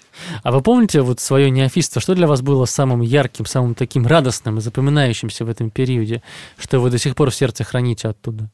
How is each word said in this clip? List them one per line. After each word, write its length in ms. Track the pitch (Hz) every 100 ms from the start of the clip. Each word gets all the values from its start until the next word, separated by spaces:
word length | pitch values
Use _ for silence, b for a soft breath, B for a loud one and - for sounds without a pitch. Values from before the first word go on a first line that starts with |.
| _ B 175 120
А 80 | 127
вы 80 | 135
помните 400 | 214 247 214 151
вот 180 | 127 120
своё 300 | - 135 139
неофитство? 520 | 131 135 180 147 -
Что 140 | - 185
для 100 | 165
вас 160 | 135
было 220 | 135 135 123
самым 360 | - 135 120
ярким, 440 | 117 143 127 - 110
самым 300 | 131 123 117
таким 320 | 127 135 117
радостным 500 | 165 127 - 117 110
и 40 |
запоминающимся 840 | 113 131 139 147 131 107 113 -
в 60 | 113
этом 200 | 110 113
периоде, 500 | - 131 123 107 117 B B B -
что 220 | - 135
вы 100 | 123
до 80 | 120
сих 180 | 143 127
пор 160 | 139
в 40 | -
сердце 300 | 131 - 113
храните 420 | 127 123 110 110
оттуда? 420 | 107 120 107 107